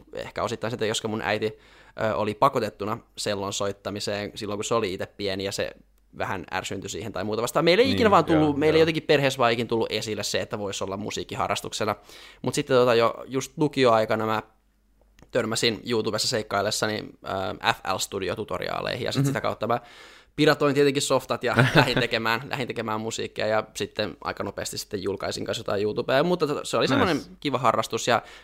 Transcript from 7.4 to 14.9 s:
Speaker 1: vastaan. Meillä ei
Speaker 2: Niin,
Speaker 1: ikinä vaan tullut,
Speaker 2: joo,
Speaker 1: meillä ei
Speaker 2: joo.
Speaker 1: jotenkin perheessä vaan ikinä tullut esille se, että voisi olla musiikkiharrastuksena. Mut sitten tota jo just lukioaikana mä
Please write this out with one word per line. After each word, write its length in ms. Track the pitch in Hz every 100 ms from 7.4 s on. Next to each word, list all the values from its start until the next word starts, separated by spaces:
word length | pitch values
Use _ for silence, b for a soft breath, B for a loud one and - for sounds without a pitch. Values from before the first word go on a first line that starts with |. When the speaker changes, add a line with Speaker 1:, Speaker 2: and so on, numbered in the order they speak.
Speaker 1:
vastaan. 240 | 117 - 165
Meillä 160 | 185
ei 40 | 269
Speaker 2:
Niin, 80 | -
Speaker 1:
ikinä 160 | 214
vaan 140 | 190 160
tullut, 180 | 160 151
Speaker 2:
joo, 100 | 139
Speaker 1:
meillä 180 | 156 160
ei 20 |
Speaker 2:
joo. 20 |
Speaker 1:
jotenkin 220 | 160 156
perheessä 340 | - 147 139 131
vaan 140 | 117
ikinä 140 | 120 110
tullut 240 | 113 107
esille 320 | 107 113 101
se, 180 | 101 98
että 180 | - 110
voisi 240 | 98 -
olla 140 | 95 98
musiikkiharrastuksena. 1000 | 110 - 90 110 92 101 101 - 107 104 B B B B
Mut 120 | 127
sitten 220 | 151 143 127
tota 180 | 123 117
jo 280 | 117 - -
just 240 | 131 - -
lukioaikana 680 | 147 135 123 113 110 110 110
mä 180 | 110 - _ _ _ _